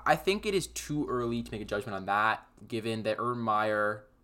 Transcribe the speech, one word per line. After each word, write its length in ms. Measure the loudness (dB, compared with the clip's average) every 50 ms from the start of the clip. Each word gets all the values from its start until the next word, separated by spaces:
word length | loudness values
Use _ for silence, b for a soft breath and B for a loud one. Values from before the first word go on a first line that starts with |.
| 2
I 100 | 2 2
think 300 | 2 2 0 0 0 0
it 80 | 0 0
is 120 | 0 0
too 400 | -2 -8 -10 -6 -4 -2 -2 0 0
early 340 | 0 0 0 0 0 -2
to 100 | -4 -4
make 80 | -6 -8
a 60 | -6
judgment 280 | -4 -4 -4 -4 -4 -6
on 120 | -6 -2
that, 400 | 0 2 4 4 4 2 0 -4 -14 _ -20 -12
given 360 | -6 -6 -4 -2 -2 -2 0
that 140 | 0 0 0 0
Urban 240 | 0 -2 -2 0
Meyer 640 | 0 2 2 4 4 2 2 2 2 2 0 -2 -8 -16 -20 _